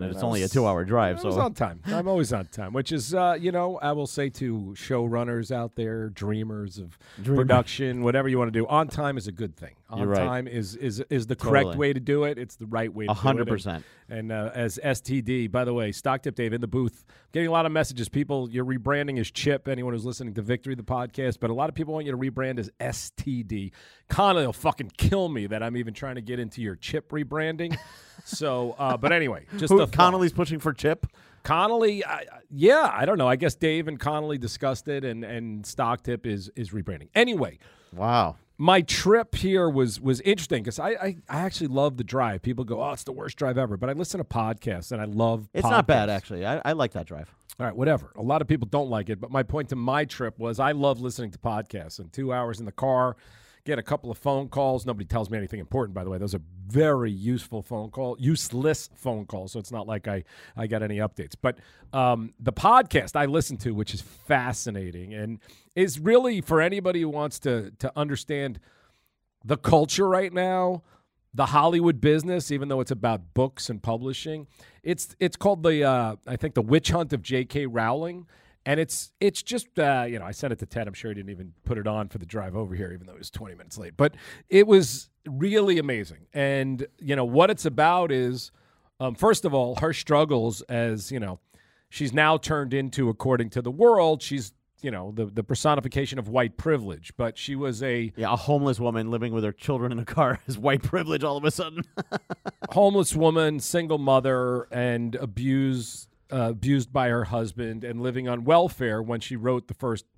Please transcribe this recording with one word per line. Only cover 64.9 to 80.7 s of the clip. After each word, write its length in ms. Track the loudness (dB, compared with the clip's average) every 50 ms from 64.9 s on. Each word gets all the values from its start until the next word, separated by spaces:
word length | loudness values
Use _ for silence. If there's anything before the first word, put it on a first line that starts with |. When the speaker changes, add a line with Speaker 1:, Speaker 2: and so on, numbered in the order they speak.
| -10 -12 -14 -12
Speaker 1:
and 280 | -10 -8 -8 -8 -8 -10 _ -20 -20 _ _ _ 0
is 240 | 0 0 0 0 -2
really 420 | 2 6 6 6 6 6 0 -2
for 200 | 0 2 2 4
anybody 400 | 4 2 0 0 -2 0 0 0
who 80 | -2 -2
wants 300 | -2 -4 -4 -6 -6 -4
to, 320 | -2 -2 0 0 -2 -6 -10 -6
to 120 | -8 -6 -2
understand 640 | -2 -2 -2 -2 -6 -4 -6 -4 -4 -4 -6 -6 -10 _ _ _ _ _ _ _ _ _ _ _ _ _ _ _ _ -2
the 120 | -2 -2
culture 520 | 0 4 6 6 6 6 4 2 2 4 4
right 240 | 4 4 2 0
now, 500 | 0 0 0 2 2 2 2 0 -2 -4 -8 _ _ _ _ _ _ _ _ _ -2
the 120 | 0 0
Hollywood 540 | 4 6 6 6 6 6 6 4 4 4 4
business, 500 | 4 4 4 4 2 -2 -2 -4 -2 -2
even 160 | -4 -4 -2 -2
though 120 | -2 -2
it's 100 | -2 -2
about 420 | -4 -2 0 -2 -2 -2 -6 -4 0
books 340 | 0 0 0 0 -8 -8 -8
and 140 | -8 -6
publishing. 640 | -4 -4 -4 -4 -4 -6 -8 -8 -8 -8 -8 -10 -12 -16 _ _ -20 -20 _ _
It's, 320 | -4 -4 -4 -4 -4 -12 -4 -2
it's 160 | -2 -2 0
called 260 | 2 2 2 2 4 4
the, 200 | 4 4 4 4
uh, 320 | 4 4 4 2 -2 -4 -8 -8
I 100 | -8 -6
think, 180 | -4 -4 -2 0
The 80 | 0
Witch 280 | 2 6 4 4 4 4
Hunt 220 | 0 0 0 -2
of 100 | -4 -6
J 220 | -4 -2 -2 -2 -2
K 220 | -2 -4 -4 -4
Rowling. 600 | -2 -2 0 0 0 0 -2 -4 -6 -10 -12 -16 _ _ _ _ _ _ _ -2
And 120 | 0 2 2
it's, 340 | 0 -2 -2 -8 -10 -10 _ 2
it's 220 | 2 2 2 0
just, 360 | -8 -4 -4 -4 -4 _ 0 2
uh, 260 | 4 4 4 2 0
you 120 | -2 -4 -8
know, 60 | -8
I 60 | -10
sent 200 | -8 -6 -4 -4
it 60 | -4 -4
to 80 | -6
Ted. 200 | -8